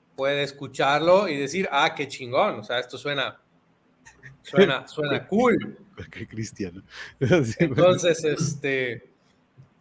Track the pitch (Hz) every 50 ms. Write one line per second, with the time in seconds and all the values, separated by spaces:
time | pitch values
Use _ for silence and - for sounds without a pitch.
0 | _ _ _ - 135 139 143 143 143 139 - - 143 127 - - 147 135 143 147
1 | 156 170 180 190 208 185 147 139 139 139 147 185 190 - 143 139 151 160 160 -
2 | 143 135 - - 131 120 120 147 196 208 156 113 104 - 123 120 123 - - 120
3 | 123 143 143 139 127 110 - - _ _ _ _ _ _ _ _ _ _ _ _
4 | _ - - _ - - - _ - - - 185 196 175 135 123 - - - -
5 | 147 143 135 120 123 - 185 214 254 247 208 151 - - - - - _ _ -
6 | 101 - - - 117 - - 110 110 104 - - 101 90 85 95 - - - -
7 | - - - - 139 123 180 170 135 113 110 - 170 151 135 131 170 185 180 -
8 | 170 175 160 - - 151 143 - 160 - - - - 139 135 131 127 123 113 117
9 | - - _ _ _ _ _ _ _ _ _ _ - _ _ _